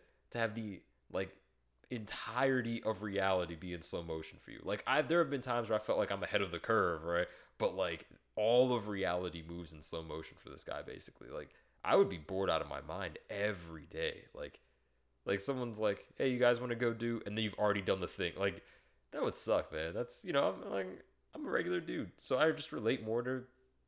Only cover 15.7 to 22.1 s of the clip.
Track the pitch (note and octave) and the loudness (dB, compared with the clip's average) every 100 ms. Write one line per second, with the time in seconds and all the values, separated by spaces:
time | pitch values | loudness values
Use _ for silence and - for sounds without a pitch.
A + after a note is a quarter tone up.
15.7 | G#2+ G#2+ G2+ - - C#3 B2 B2 A#2+ B2 | 0 0 0 -6 -2 0 6 6 4 0
16.7 | A#2 A#2+ A2+ A#2 A#2 G#2 G#2+ A2 - G#2 | 0 0 2 -2 -2 -2 -2 -2 4 4
17.7 | G2+ F#2+ F#2+ F2 - F2 E2+ G2 F2+ - | 4 2 0 0 -2 -2 0 -2 -2 -12
18.7 | - _ _ _ D4+ - - A2 G2 - | -20 _ _ _ -2 -2 0 2 2 2
19.7 | D#2 D#2+ G2+ B2 - F#3 C#3+ E3+ F#3 F#3+ | -2 -2 -2 -4 -6 -2 2 2 -2 -4
20.7 | F#3+ F#3 - - _ _ - C4+ - F3 | -4 -4 -8 -18 _ _ -8 -2 0 0
21.7 | F3 D#3+ F3 G2 | -2 -2 -6 -6